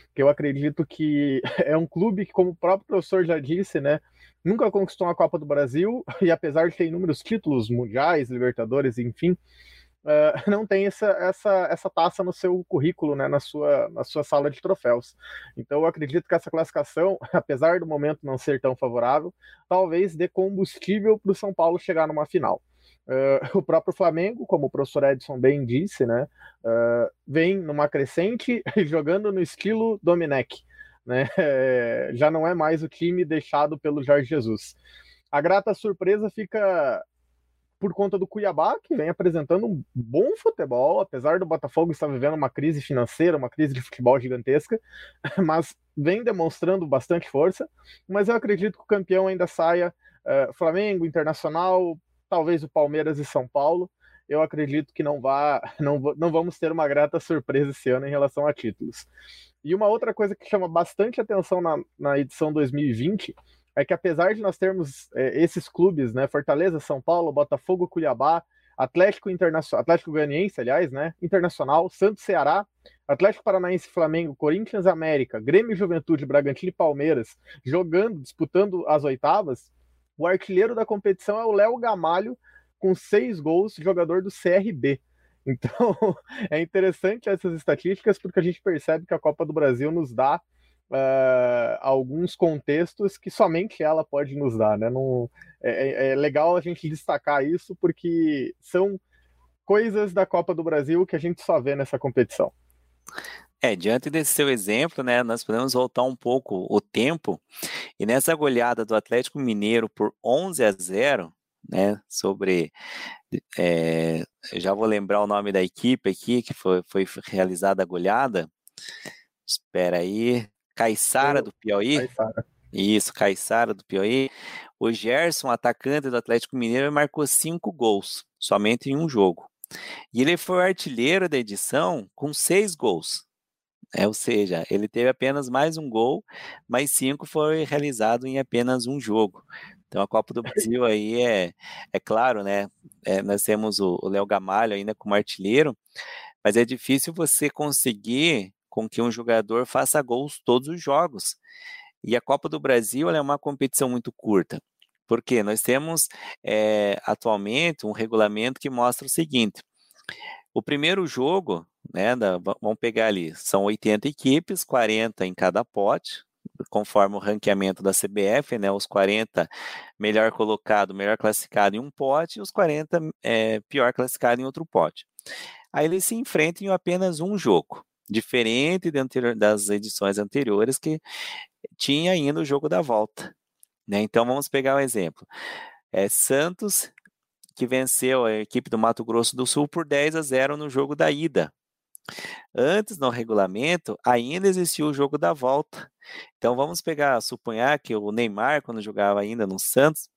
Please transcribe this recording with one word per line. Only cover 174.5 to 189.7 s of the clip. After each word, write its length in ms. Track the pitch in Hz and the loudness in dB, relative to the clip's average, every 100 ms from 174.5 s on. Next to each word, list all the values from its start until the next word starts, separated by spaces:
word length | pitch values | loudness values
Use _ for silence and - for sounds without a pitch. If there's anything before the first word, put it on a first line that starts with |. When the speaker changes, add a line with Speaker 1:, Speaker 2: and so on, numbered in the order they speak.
| 135 165 | -10 -2
Speaker 2:
pote. 400 | - 80 - - - - - - - - | 0 0 -2 -18 -20 -18 -16 -16 -20 -8
Aí 120 | - 151 | -2 0
eles 200 | 185 185 | 0 -2
se 100 | 226 | -4
enfrentam 520 | - 180 156 170 196 | -4 0 0 -2 -2
em 20 | |
apenas 500 | 185 - 180 190 160 | -2 0 -2 -2 -2
um 180 | 175 208 | -4 -2
jogo, 480 | 139 90 - - - _ - | 2 2 2 -10 -20 _ -6
diferente 800 | 107 - 123 113 117 147 185 175 | -4 0 0 2 2 0 0 -2
de 80 | 143 | -4
anterior, 380 | 131 - 120 113 | -2 -2 -2 2
das 340 | 104 107 101 | 2 2 0
edições 480 | 104 107 - 98 101 | -2 -4 -4 -2 -2
anteriores, 600 | 101 139 135 101 113 135 | -2 -2 0 0 0 -2
que 220 | - 156 - - - - - _ - - | -4 -6 -8 -14 -12 -14 -16 _ -20 -8
tinha 340 | - 143 170 | -2 0 0
ainda 280 | 185 143 151 | 0 0 -2
o 60 | 156 | -2
jogo 240 | 139 147 | -2 0
da 120 | 180 | -2
volta, 540 | 156 110 107 - - - _ _ _ _ - | 0 0 0 -6 -18 -20 _ _ _ _ -4
né? 140 | 101 | -2
Então 240 | 107 - 120 | 0 0 2
vamos 220 | 131 135 | 0 -2
pegar 280 | 139 135 139 | -2 0 0
um 40 | |
exemplo. 480 | 135 113 85 - - - - - - - _ | 0 -2 -4 -6 -18 -16 -14 -14 -16 -20 _
É 160 | - 101 | -2 0
Santos, 840 | - - 135 160 180 214 - - _ _ _ _ _ _ - | 0 0 2 0 -4 -4 -4 -4 _ _ _ _ _ _ -6
que 120 | 123 | -2
venceu 580 | 131 131 - 127 131 117 | 0 0 0 2 2 2
a 80 | |
equipe 360 | 107 104 123 - | 0 -4 -6 -4
do 80 | 113 | 0
Mato 260 | 113 113 | 0 0
Grosso 320 | 117 113 117 127 | -2 0 0 -2
do 100 | 127 | -2
Sul 220 | - | 0
por 180 | 143 | -2